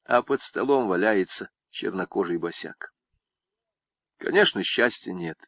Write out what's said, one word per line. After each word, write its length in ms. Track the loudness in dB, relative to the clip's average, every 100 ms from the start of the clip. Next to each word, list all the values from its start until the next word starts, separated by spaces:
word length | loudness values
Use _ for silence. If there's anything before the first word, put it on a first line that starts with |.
а 180 | 0 0
под 180 | 2 -2
столом 480 | -2 -2 2 2 2
валяется 600 | 2 2 2 0 -4 -8 _ _
чернокожий 720 | -8 -6 -4 -4 -2 0 -2
босяк. 560 | -4 -6 -10 -12 -16 _ _ _ _ _ _ _ _ _ _ _ _ -10
Конечно, 460 | 0 4 4 2
счастья 500 | -2 2 2 2 -6
нет. 260 | -6 -6 -8